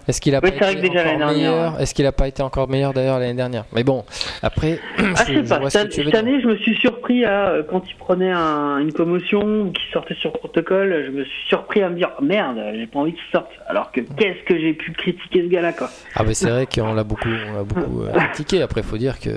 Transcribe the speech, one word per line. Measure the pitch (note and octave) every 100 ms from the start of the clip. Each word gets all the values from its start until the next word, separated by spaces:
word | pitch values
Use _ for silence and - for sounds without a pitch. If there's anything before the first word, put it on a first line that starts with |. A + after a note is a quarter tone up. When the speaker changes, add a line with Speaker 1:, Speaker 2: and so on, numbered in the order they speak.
| -
Speaker 1:
est-ce | -
qu'il | D3
a | C3+
Speaker 2:
Oui, | F3+
Speaker 1:
pas | C#3
Speaker 2:
c'est |
vrai | G3 F#3+
que |
Speaker 1:
été | F3+
Speaker 2:
déjà | F3
Speaker 1:
encore | E3 D3+
Speaker 2:
l'année | D3
dernière, | D3 D#3+
Speaker 1:
meilleur ? | E3 E3 D#3
Speaker 2:
ouais. |
Speaker 1:
Est-ce | C#3
qu'il | - C#3
a |
pas | - C#3
été | -
encore | C3+ C3+ C3
meilleur | C3+ C#3
d'ailleurs | C3 C3 C3
l'année | B2
dernière ? | B2 B2+ A#2+ -
Mais | A2+
bon, | C3 B2+ - - - -
après, | A2 - D#3 E3 -
<clears throat> | -
Speaker 2:
Ah, |
Speaker 1:
je, | G3+ F3 A#3+
Speaker 2:
je | D#4
sais |
Speaker 1:
je | A#3
Speaker 2:
pas. | D#3
Speaker 1:
vois | C#3
Speaker 2:
Cette | G#3
Speaker 1:
ce | G#3
que | -
tu | D3
veux |
Speaker 2:
cette | A3
Speaker 1:
dire. | A#3
Speaker 2:
année, | C#4
je | A#3
me | G#3
suis | A#3 G#3
surpris | B3 - - B3 A3
à, | G3+ G3
euh, | D3+ D3+
quand | F#3 -
il | -
prenait | - F#3 F#3
un, | F3+ D#3+ D3+ D3 C#3+
une | D3+
commotion | D3 E3 F3 - G#3 G#3+ G#3+
ou | G3
qu'il | - -
sortait | E3 - F3+
sur | D#3+
protocole, | D#3+ D#3 E3 E3 F#3+ G3 D#3+ C3+
je |
me | C#3 C3+
suis | - -
surpris | F#3 - G#3
à | F3+
me | F3
dire, | F3 -
merde, | C#3+ G#3 D#3 A2+ G#2
j'ai | A2 A2+
pas | C#3+
envie | D#3 E3+
qu'il | -
sorte. | E3+ - - -
Alors | G2+ -
que | B2+
qu'est-ce | A#2+ C#3+ G3+ F3 -
que | E3+
j'ai | D#3+
pu | D#3 -
critiquer | E3 F#3 E3+ - F#3
ce | F3
gars-là, | F3 E3+
quoi. | E3 B3+ - - -
Speaker 1:
Ah, | A2
mais |
c'est | G#2+ F3
vrai | B2 C3
qu'on | B2 A2
l'a | A2
beaucoup, | G#2+ G#2+ A#2 A2+ G#2+
on |
l'a | G#2 G2+
beaucoup, | F3 C3 A#2+
euh, | -
Speaker 2:
<laughs> | - -
Speaker 1:
critiqué. | - D3 F#3
Après, | B2 A2+
faut | - A2
dire | B2+ A#2
que | A2